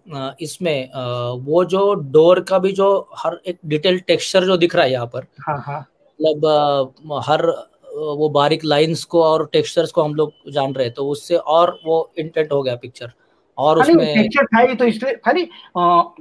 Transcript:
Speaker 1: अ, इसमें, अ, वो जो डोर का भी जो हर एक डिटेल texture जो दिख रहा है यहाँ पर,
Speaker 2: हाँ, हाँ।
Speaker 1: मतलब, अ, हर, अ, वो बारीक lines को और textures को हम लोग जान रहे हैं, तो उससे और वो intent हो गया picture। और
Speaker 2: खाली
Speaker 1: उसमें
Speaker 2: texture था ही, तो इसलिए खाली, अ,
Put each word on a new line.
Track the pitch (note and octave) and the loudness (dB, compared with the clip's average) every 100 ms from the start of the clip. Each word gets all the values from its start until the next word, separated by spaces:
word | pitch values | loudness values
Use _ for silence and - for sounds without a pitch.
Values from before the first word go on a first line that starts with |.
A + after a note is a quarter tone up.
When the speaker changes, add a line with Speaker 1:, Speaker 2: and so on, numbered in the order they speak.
| - | -14
Speaker 1:
अ, | C#3+ C3+ - | -10 -10 -10
इसमें, | D#3+ - F3+ C#3+ C3 | -12 -6 -2 -2 -4
अ, | C#3 B2 B2 A#2+ B2+ | -8 -6 -6 -6 -8
वो | C3+ E3 F3+ | -2 0 2
जो | F#3+ G3 | 2 0
डोर | G3 C#3 D3 D#3+ F3+ | 0 0 4 6 6
का | F3 F#3+ | 2 0
भी | F#3+ | 0
जो | G3 G3 G3 - - | 0 2 2 -2 -8
हर | E3 E3+ - | -8 -8 -8
एक | F3 D#3 | -10 -6
डिटेल | D3+ F#3 F3+ | -2 0 0
texture | - D#3+ - F#3+ | 0 -2 0 0
जो | F#3 F#3 | 2 2
दिख | F3 E3+ | 2 2
रहा | C#3+ | 2
है | |
यहाँ | B2+ A#2+ | 0 -4
पर, | A#2+ - - C#3 | -10 -14 -12 -8
Speaker 2:
हाँ, | D3 | -8
हाँ। | C3+ C#3+ C#3+ _ _ - | -8 -12 -14 _ _ -2
Speaker 1:
मतलब, | D#3 D3+ D#3 | 0 2 2
अ, | D3+ D3 C#3+ C3 - D#3 C#3+ A#2+ | 2 2 0 -2 -8 -10 -6 0
हर, | D#3 E3 | 0 0
अ, | - - _ - D3 | -6 -18 _ -18 -10
वो | D3+ D3 D3+ | -8 -2 0
बारीक | C#3+ C#3+ D#3 D#3 | 2 2 0 0
lines | D3 D#3+ E3 | 2 2 -2
को | - E3+ | -2 2
और | D#3+ D#3+ D3+ | 2 2 0
textures | D#3+ D3+ - D#3+ | -2 -2 -2 -2
को | - | 0
हम | D3+ D3+ | -2 -2
लोग | D3+ - - | -4 -6 -10
जान | C#3+ C3+ | -4 -4
रहे | C3+ B2 | -2 -6
हैं, | |
तो | A#2 C#3 | -6 -6
उससे | C#3+ - E3+ | -6 -4 -4
और | - D#3+ F3+ F3 D#3+ | 2 2 2 0 -2
वो | E3 D#3+ - | -2 -2 -8
intent | D#3 D#3+ D#3 | -6 -4 -2
हो | C#3+ | -2
गया | C3 B2 | -2 -6
picture। | B2 - A#2+ - _ _ _ - | -10 -16 -18 -20 _ _ _ -2
और | C#3 D#3 | 2 4
Speaker 2:
खाली | C#4 | 6
Speaker 1:
उसमें | E4 G#3+ F3+ | 4 4 0
Speaker 2:
texture | G#3+ C#4+ C#4 | 0 0 0
था | A3+ | 2
ही, | B3+ B3 | 2 2
तो | B3 | -2
इसलिए | G#3+ B3+ | -2 -4
खाली, | B3+ - D#4 E4 - - F3+ | -4 -2 -2 -2 -10 -12 -2
अ, | F3 F3 E3+ - | 2 2 2 -4